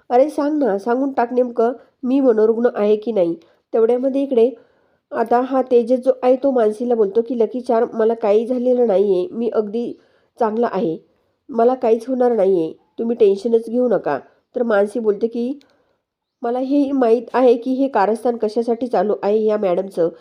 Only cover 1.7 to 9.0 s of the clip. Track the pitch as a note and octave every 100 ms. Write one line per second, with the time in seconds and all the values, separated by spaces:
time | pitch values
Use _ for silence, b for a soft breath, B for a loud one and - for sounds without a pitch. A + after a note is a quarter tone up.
1.7 | - B _ B3 C4+ C4 G#3+ A3 A3+ A#3+
2.7 | - G#3 G#3+ A#3 G#3+ E3+ E3 b b _
3.7 | A#3 A3+ B3 C4+ C4+ C#4 A3+ A#3+ b b
4.7 | b b b _ A#3+ A#3 A#3+ B3+ C4 B3+
5.7 | A#3+ A3+ B3+ C4 - B3+ C4 C#4 B3 G#3+
6.7 | G#3+ B3 A#3 G3 A3+ A#3 A#3+ G#3+ B3+ A#3+
7.7 | A#3 A#3+ A3+ A3 A3+ G#3 G#3+ A#3 B3+ B3
8.7 | B3 A#3 F#3+